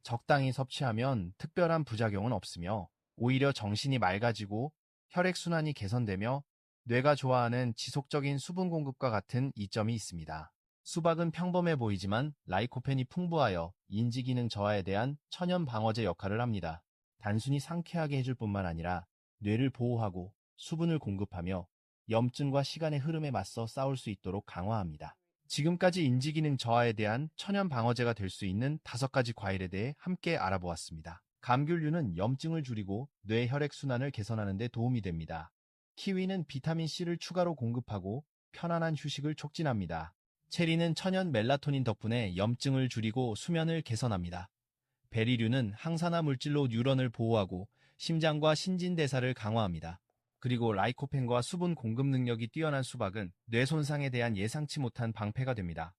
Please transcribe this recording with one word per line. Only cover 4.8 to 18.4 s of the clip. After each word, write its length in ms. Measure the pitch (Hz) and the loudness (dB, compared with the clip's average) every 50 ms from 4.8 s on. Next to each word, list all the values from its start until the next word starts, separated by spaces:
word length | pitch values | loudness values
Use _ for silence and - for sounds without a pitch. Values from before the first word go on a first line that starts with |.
| _ _ _ _ _ _ | _ _ _ _ _ _
혈액순환이 640 | - 185 180 185 180 - - 170 170 165 156 156 139 | -2 2 2 2 0 0 -2 0 0 0 0 0 -2
개선되며 720 | - 104 95 107 123 120 101 95 95 104 117 131 143 143 _ _ _ _ _ _ _ _ | -2 -4 -2 0 0 0 0 0 0 0 0 -2 -2 -4 _ _ _ _ _ _ _ _
뇌가 280 | 120 120 123 127 151 147 | 0 0 4 6 4 4
좋아하는 600 | 139 - 131 127 127 120 120 120 123 127 120 117 | 4 4 2 4 4 4 2 2 2 0 0 -2
지속적인 640 | - - - - 147 139 _ - 147 135 143 143 139 | -4 -8 -4 -4 -6 -4 _ -2 -2 0 0 -2 -2
수분 300 | - - 175 185 185 180 | -4 -4 -2 -2 0 0
공급과 420 | 170 160 151 139 127 _ - 127 | 0 -2 -2 -4 -4 _ -2 0
같은 400 | 110 101 - _ - 120 131 139 - | 0 0 -2 _ 0 0 0 0 -2
이점이 380 | 110 101 95 - 117 107 110 117 | -4 -6 -4 0 0 0 2 0
있습니다. 580 | 107 - - 90 85 80 78 78 78 78 - _ _ _ _ _ _ _ | -2 -4 -8 -10 -10 -8 -8 -10 -10 -10 -14 _ _ _ _ _ _ _
수박은 440 | - - 175 160 170 165 160 170 165 | -6 -4 2 2 2 2 4 0 0
평범해 440 | 156 165 175 180 175 180 180 170 160 | 0 -2 -2 0 2 2 2 2 2
보이지만 580 | 135 120 107 101 92 95 98 101 117 139 156 147 _ _ | 2 2 0 0 0 0 0 0 0 0 -2 -6 _ _
라이코펜이 580 | - 92 95 113 123 - 131 - - 135 131 127 - | -2 0 0 0 0 -4 -6 -2 0 0 0 0 -2
풍부하여 640 | - 180 180 175 170 160 135 113 92 85 82 87 - _ _ _ | -2 -4 -2 0 2 2 4 4 2 0 -2 -4 -8 _ _ _
인지기능 580 | - 107 117 120 113 131 123 127 127 123 120 | -2 0 0 2 0 -2 -2 0 0 0 0
저하에 360 | 113 - 104 101 104 104 101 92 | -2 -2 0 2 2 2 2 0
대한 340 | 95 95 101 117 135 143 - _ _ | 0 0 0 0 0 -4 -6 _ _
천연 360 | - - 185 175 180 180 170 | -8 -4 -2 0 0 0 0
방어제 400 | 131 117 110 110 113 107 120 113 | 0 -2 0 2 2 2 2 0
역할을 340 | 92 85 _ - 98 101 113 | 0 -2 _ -2 -2 0 0
합니다. 420 | 123 120 110 98 85 82 80 82 _ _ _ _ _ _ _ _ | 0 0 0 -2 -2 -4 -8 -8 _ _ _ _ _ _ _ _
단순히 400 | - 104 104 110 - 135 139 143 | -4 0 0 0 0 0 -2 -2
상쾌하게 580 | - - 170 170 165 - - 170 156 147 143 135 | -2 -4 -6 -6 -6 -4 -2 -2 -2 0 0 0
해줄 160 | 127 127 131 | 0 -2 -2
뿐만 300 | - | -2